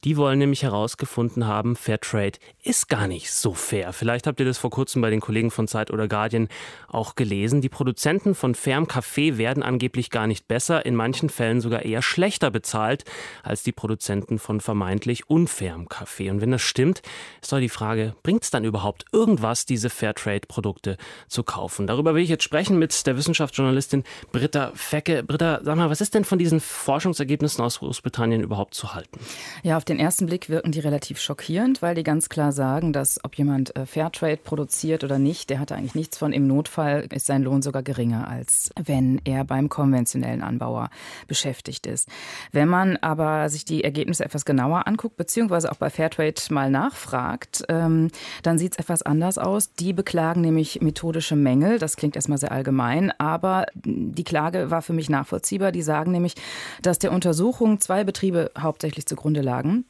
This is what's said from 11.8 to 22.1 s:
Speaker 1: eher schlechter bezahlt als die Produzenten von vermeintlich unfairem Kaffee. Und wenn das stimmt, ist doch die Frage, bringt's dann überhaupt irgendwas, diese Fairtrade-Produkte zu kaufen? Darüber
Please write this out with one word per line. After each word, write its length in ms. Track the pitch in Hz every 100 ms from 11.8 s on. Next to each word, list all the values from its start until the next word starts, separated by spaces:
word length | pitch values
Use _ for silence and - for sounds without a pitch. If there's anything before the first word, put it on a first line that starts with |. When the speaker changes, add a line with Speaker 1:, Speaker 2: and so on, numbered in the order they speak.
Speaker 1:
eher 180 | 110 110
schlechter 500 | 135 - 190 - 143
bezahlt 540 | 107 - 110 110 139 - - - -
als 220 | - 104
die 80 | -
Produzenten 680 | - 107 110 - 101 - 110
von 220 | - 107
vermeintlich 680 | - 104 92 98 117 120 -
unfairem 580 | 156 175 - 95 82 85
Kaffee. 420 | - 92 - 95
Und 120 | 101
wenn 100 | 110
das 100 | 127
stimmt, 400 | - - 139 190 - - - -
ist 120 | -
doch 60 | 139
die 100 | 123
Frage, 460 | - 107 113 110 110
bringt's 300 | - 220 -
dann 140 | 135 110
überhaupt 400 | 104 98 - -
irgendwas, 520 | 220 226 185 110 120 -
diese 240 | 120 117
Fairtrade-Produkte 1080 | - 110 - - 101 - - 101 95 - 95 - - -
zu 140 | -
kaufen? 440 | 117 - 98 - 98
Darüber 280 | 120 156